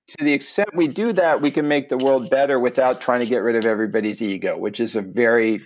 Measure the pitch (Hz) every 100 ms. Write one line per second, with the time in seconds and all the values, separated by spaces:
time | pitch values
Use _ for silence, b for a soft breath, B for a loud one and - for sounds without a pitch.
0 | - - 147 143 - - 208 170 156 123
1 | 226 190 170 139 143 160 147 147 139 127
2 | 135 135 107 135 139 131 123 135 127 123
3 | - 123 113 120 110 117 113 107 110 107
4 | 107 101 107 95 92 87 104 104 117 110
5 | 92 110 117 117 110 107